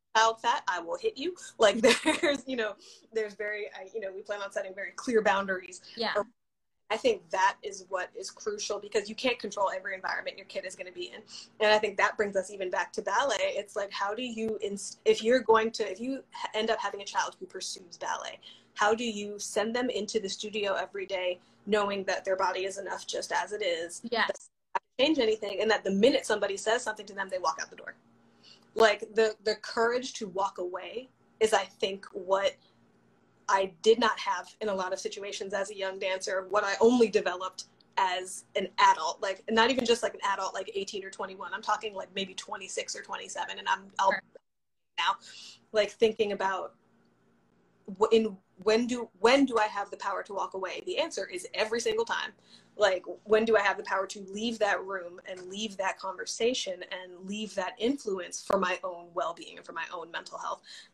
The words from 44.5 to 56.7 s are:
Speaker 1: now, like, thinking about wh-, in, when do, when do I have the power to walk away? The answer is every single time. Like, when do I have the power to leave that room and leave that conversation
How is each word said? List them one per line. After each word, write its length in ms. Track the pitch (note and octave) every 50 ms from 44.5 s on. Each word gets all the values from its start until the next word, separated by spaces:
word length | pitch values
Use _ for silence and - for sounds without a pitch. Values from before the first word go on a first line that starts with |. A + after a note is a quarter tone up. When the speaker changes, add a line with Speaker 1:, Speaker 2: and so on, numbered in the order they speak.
| _ _ _ _ _ _ _ _ _ -
Speaker 1:
now, 160 | E3 F3+ G3+ - - - - - - - - - _ _
like, 200 | - A3 G#3 G3+
thinking 400 | - - A#3 A3 G#3+ - A3 G3+
about 440 | G3+ G3 G3 F#3+ F#3+ F3+ E3+ - - _ _ _ _ _ _ _ _ _ _ _ _ _ _ _ _ _ _ _ _ _ _ - G3 F#3
wh-, 140 | G#3+ A3 A3+
in, 240 | A3+ A3 G#3+ G3 F#3+ _ _ _ - F#3
when 240 | G#3+ G#3+ A#3 A#3+ A#3
do, 220 | B3 A#3+ A#3 - _ _
when 260 | F#3+ A3+ B3+ C#4+ C#4
do 120 | C4 A#3+ A3+
I 100 | G#3+ G#3+
have 220 | G#3 G3+ G3+ -
the 80 | - F#3+
power 240 | - G3 G3 F#3 F#3
to 100 | - G3+
walk 200 | F#3 F3+ F#3 -
away? 300 | F#3+ F#3+ F3+ D#3 D3+ -
The 140 | F#3 F3+ -
answer 260 | D4+ E4 - - G3 -
is 200 | F#3 F3+ - - -
every 260 | - G#3+ G#3+ A3 A#3+
single 260 | A3+ A#3 A3 A3 A#3
time. 260 | - F#3 E3 - - - _ _ _ - - - _ _ -
Like, 260 | G#3 G3 F#3+ F3 - - F3 - _
when 180 | G#3+ G#3+ G#3+ A3+
do 140 | A3+ A3 G#3
I 40 |
have 140 | G3+ G3+ F#3+
the 80 | G3 G3
power 240 | - G3 F#3+ G3 F#3+
to 140 | - G#3 G3 F#3
leave 260 | G3 G#3 A3 A#3+ A3+ G#3+
that 220 | G#3+ G3+ G3 F3+ F#3
room 340 | F#3+ G3 F#3 F3 F3 F3 F#3 - -
and 200 | F#3+ F#3 F3+ F3+
leave 260 | F#3+ G3+ A3 A3 G3 F#3+
that 220 | F#3+ F#3+ F3 -
conversation 840 | - F#3+ F#3 F3+ F#3 - - - A3+ A#3 C4 - - G3